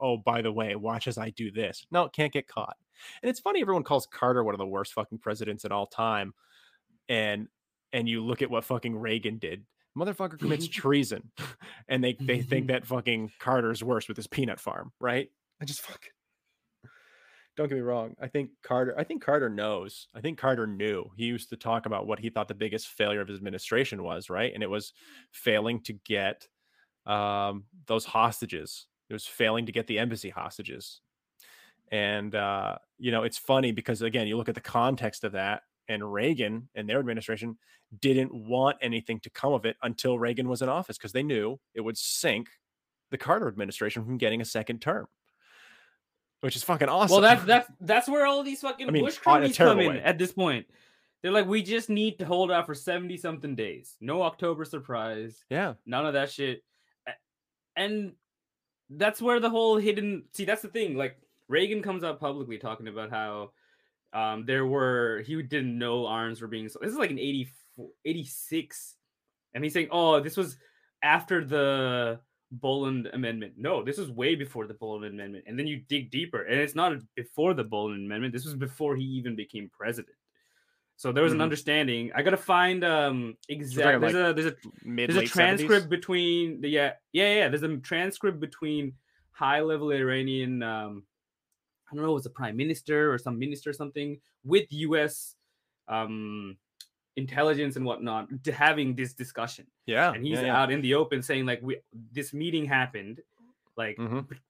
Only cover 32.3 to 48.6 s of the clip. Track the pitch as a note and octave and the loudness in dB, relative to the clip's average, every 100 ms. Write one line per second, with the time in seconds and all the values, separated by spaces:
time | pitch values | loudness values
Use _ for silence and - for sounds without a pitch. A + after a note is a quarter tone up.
32.3 | G#2 G2+ G2 G2+ F2+ _ - B2 A2+ A2+ | -2 0 0 -2 -6 _ -8 -2 0 0
33.3 | - - C3+ B2+ G#2+ - A2 A2+ A#2+ G#2+ | -2 2 4 4 0 -2 -2 0 0 0
34.3 | A2+ A2+ - - A#2+ B2 C3 A2 - G#2+ | -2 -2 -6 -2 2 2 2 -4 -4 -6
35.3 | G2 G2 G#2 - _ - G#2+ G#2 G2+ C3 | -2 -2 -4 -8 _ -6 -6 -4 0 0
36.3 | C#3+ G#2+ A2+ C3 A2 G#2 B2+ B2 A2+ - | 2 -2 -4 -8 -8 -2 0 0 -4 -4
37.3 | A2 A#2 A2+ _ _ _ G#2+ C3+ C3 C3 | -6 -6 -10 _ _ _ 0 2 4 2
38.3 | B2 G#2+ B2 C3+ C#3+ B2 A2+ A2+ A2 - | -4 -2 2 4 2 -2 -2 -4 -6 -8
39.3 | - C#3 C3 A2+ - A#2+ A2+ C3 B2 A#2+ | -2 2 2 2 -2 -4 -2 0 2 0
40.3 | B2 B2+ B2 C3 D#3 F#3+ - G#2+ B2+ D3 | 0 -2 -2 0 -2 -4 -10 -6 -4 0
41.3 | A#2 G#2+ C#3 _ A2+ A2 A2+ - - E3 | 0 -2 -4 _ -8 -6 -4 -4 0 2
42.3 | G#2+ A#2 _ _ _ _ _ _ C3+ C#3+ | 0 -2 _ _ _ _ _ _ -4 2
43.3 | G3+ D#3+ G2+ G2 - G#2+ A#2 A2 B2+ A2+ | 2 2 -2 -4 -2 -2 -2 -4 0 2
44.3 | A2+ A2+ A2+ G#2+ A#2 D3 G#3 - _ _ | 2 -2 -4 -4 -4 -2 -2 -4 _ _
45.3 | _ _ - - - _ _ _ _ _ | _ _ -20 -20 -20 _ _ _ _ _
46.3 | _ C3 - - D#3+ C#3 F3 G3+ G3 G#3+ | _ -4 -2 0 2 4 6 8 10 12
47.3 | A#3+ F3+ A#3+ - - F3 A3+ B3 D4 C#4 | 10 8 6 4 -4 2 4 4 4 4
48.3 | C#4 C#4 C4+ | 4 0 -4